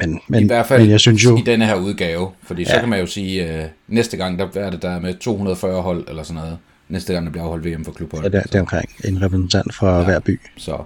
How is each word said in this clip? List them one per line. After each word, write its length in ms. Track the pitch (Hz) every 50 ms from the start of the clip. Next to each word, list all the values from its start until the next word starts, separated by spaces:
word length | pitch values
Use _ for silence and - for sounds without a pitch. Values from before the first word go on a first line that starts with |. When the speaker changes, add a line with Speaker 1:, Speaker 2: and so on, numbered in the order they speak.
Speaker 1:
men, 200 | 90 80 82 82 - -
men, 140 | - 110
Speaker 2:
I 40 | 104
hvert 200 | 104 120 117 113
fald 140 | - 139 123
Speaker 1:
men 100 | 110 104
jeg 100 | 107 107
synes 240 | - 120 110 104 113
jo 140 | 123 117 120
Speaker 2:
i 40 | -
denne 200 | 120 117 110 113
her 80 | 107 104
udgave, 560 | 92 92 101 101 - 92 85 82 87 92 92 92 _
fordi 220 | - - 92 85 85
så 100 | - -
Speaker 1:
Ja. 60 | -
Speaker 2:
kan 80 | 120 120
man 120 | 107 95
jo 60 | 90
sige, 560 | 87 - 104 95 92 95 95 87 82 80 80
øh, 60 | 80 80 - _ _ -
næste 280 | 107 117 117 - -
gang, 220 | 87 92 92 90 90
der 80 | 98 90 -
er 160 | 98 101 95
det 120 | 90 78
der 180 | 92 90 90 87
med 140 | 87 90 90
to 220 | - - 123 107
hundrede 180 | 98 101 95 90
og 40 | 90
fyrre 240 | - 92 92 92
hold 260 | 87 92 87 85 - -
eller 140 | 78 80
sådan 200 | 76 76 82 80
noget. 160 | 80 80 85 85 - _ _ _ _ -
Næste 240 | 87 92 - -
gang, 140 | 90 87 85
der 60 | 80
bliver 120 | 78 85 85
afholdt 200 | 82 82 80 78
V 140 | 87 82 78
M 60 | 80
for 80 | 78
klubhold. 300 | 73 - 82 76 - 78
Speaker 1:
Ja, 60 | 80 98
det 100 | 98 98
er, 40 |
det 120 | - - -
er 60 | 98
omkring 280 | 87 - - 80 - - - - -
en 180 | 101 95 92
repræsentant 520 | 98 90 92 95 92 90 - 95 - - -
fra 240 | - 104 95 90 87
Speaker 2:
Ja. 60 | 87
Speaker 1:
hver 160 | 95 90 78
by. 200 | - - 92 - - - _
Speaker 2:
Så, 200 | - - 80 73 73 -